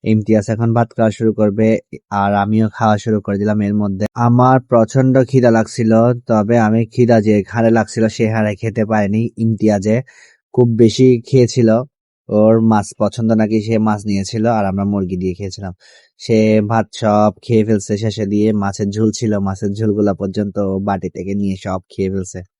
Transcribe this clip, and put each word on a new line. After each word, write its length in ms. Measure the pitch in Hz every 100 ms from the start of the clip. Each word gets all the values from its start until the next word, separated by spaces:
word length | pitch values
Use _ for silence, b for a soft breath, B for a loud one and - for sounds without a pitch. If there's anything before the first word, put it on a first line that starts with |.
ইমতিয়াজ 420 | - 110 107 110 104
এখন 200 | 110 117
ভাত 140 | 117 117
খাওয়া 180 | - 113 -
শুরু 140 | 110
করবে, 360 | 107 104 101 110 110 _ - _
আর 200 | 101 101
আমিও 320 | 101 101 110 110
খাওয়া 220 | - 113 107
শুরু 200 | 117 107
করে 160 | 104 101
দিলাম 200 | 104 107
এর 140 | 101
মধ্যে। 300 | 104 104 95 107
আমার 420 | - 120 120 127 131 -
প্রচন্ড 460 | 117 110 135 131 131
খিদা 260 | 120 131 120
লাগছিল, 420 | 113 110 - 110 110 120 120 -
তবে 300 | 110 104 120
আমি 220 | 107 113 110
খিদা 300 | - 117 113
যে 140 | 107 104 95
হারে 220 | 113 113
লাগছিল 340 | 113 104 - 110
সে 160 | - 113
হারে 220 | 110 107
খেতে 280 | 101 113 107
পারিনি। 380 | 107 110 98 107 117 -
ইমতিয়াজে 600 | 113 107 107 104 104 113 135 b b b _
খুব 120 | - 123 110
বেশি 320 | 117 101 131 117 -
খেয়েছিল, 440 | 135 120 - 113 113 139 _ _ _ -
ওর 260 | 104 110 113
মাছ 260 | 113 107 98 -
পছন্দ 320 | 104 - 113
নাকি, 260 | 110 107 110
সে 120 | 107 113
মাছ 220 | 110 104 107
নিয়েছিল, 380 | 98 98 113 113
আর 180 | 113 98
আমরা 180 | 95
মুরগি 320 | 101 101 92 90
দিয়ে 180 | 92
খেয়েছিলাম। 380 | 87 98 95 95 90 b b b _
সে 180 | - 110 110 107
ভাত 260 | 107 113 107
সব 380 | - 110 104 107 -
খেয়ে 220 | - 113
ফেলছে, 280 | 110 107 - 104
শেষে 260 | 110 104 101
দিয়ে 220 | 104 107
মাছের 360 | 107 98 98 101
ঝোল 180 | 104 110
ছিল, 200 | 104 113 104
মাছের 320 | 98 95 101
ঝোলগুলা 380 | 101 110 101 101
পর্যন্ত 420 | 92 98 101 101 98
ও 160 | 98 95
বাটি 280 | 101 98 92
থেকে 220 | 104 92
নিয়ে 220 | 101 101 92
সব 240 | 95 92 _
খেয়ে 220 | - 95
ফেলছে। 300 | 98 92 92 90